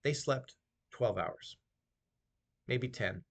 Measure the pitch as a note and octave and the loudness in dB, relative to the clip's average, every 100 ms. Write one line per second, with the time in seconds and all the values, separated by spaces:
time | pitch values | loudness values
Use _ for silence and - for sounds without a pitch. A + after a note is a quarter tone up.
0 | C#3+ D3 - C3 - - _ _ _ - | 2 0 2 0 0 -20 _ _ _ 2
1 | A#2+ F#2 E2+ - - - _ _ _ _ | 2 4 0 -4 -14 -18 _ _ _ _
2 | _ _ _ _ _ _ - B2 - - | _ _ _ _ _ _ -2 -2 0 -2
3 | G2 F2+ - | -2 -2 -10